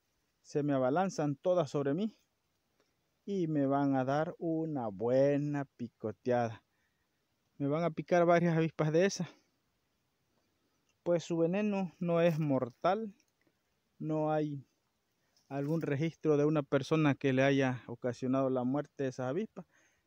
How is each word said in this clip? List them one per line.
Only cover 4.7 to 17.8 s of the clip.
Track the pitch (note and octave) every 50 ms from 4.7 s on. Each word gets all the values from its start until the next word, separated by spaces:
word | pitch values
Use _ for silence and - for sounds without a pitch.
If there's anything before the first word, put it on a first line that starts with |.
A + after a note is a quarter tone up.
| D3+ C3+ A#2 A2
buena | G2 F#2 A2 A#2+ B2+ C3 C#3 C#3+ C#3+ C#3+ D3 D3 C#3+ C#3+ C#3
picoteada. | - _ - B2 A2 _ _ - G#2+ G#2 _ - B2 B2 A#2+ A#2 A2+ A2 - _ _ _ _ _ _ _ _ _ _ _ _ _ _ _ _ _ _ _ -
Me | C#3+ C#3
van | D3 D#3+ E3+
a | E3
picar | D#3 - D#3 - F3+ F3 E3+
varias | E3+ F3 E3+ F3 F3 D#3+ D#3+
avispas | D#3+ D#3+ - - D#3 D#3
de | D3+ E3 F#3
esas. | G3 - - E3+ - - _ _ _ _ _ _ _ _ _ _ _ _ _ _ _ _ _ _ _ _ _ _ _ _ _ _ _ _ _ _ _ _ _ -
Pues | E3+ F3 E3 -
su | - E3+ E3
veneno | E3 E3 F3+ G3+ G#3+ G#3+ G3+ G3 F#3+ E3 - -
no | F3 E3+ E3+ E3+
es | E3 F3 D#3+ D3+
mortal. | D#3+ D3 C3+ B2+ B2 A#2+ - _ - E3+ F#3+ A3 A3+ G3+ - _ _ _ _ _ _ _ _ _ _ _ _ _ _ _ _ -
No | D3+ D#3 D#3 D#3 D#3 D#3
hay | D#3 D#3 D3+ D3+ C#3+ C#3 B2 _ _ _ _ _ _ _ _ _ _ _ _ _ _ _ _ -
algún | C3+ C#3 C#3+ C#3+ D#3+ E3 D3+
registro | D3 C#3+ C3+ D#3+ E3 - _ - D#3 D3+
de | C#3+ C#3+
una | D3+ D#3+ D3+ C#3
persona | - - C#3 B2+ - D#3+ D#3 D#3 D3 C3
que | - - C#3
le | C3 C3 C3+
haya | C#3 C#3 C3+ C3+ B2+ B2+ A#2+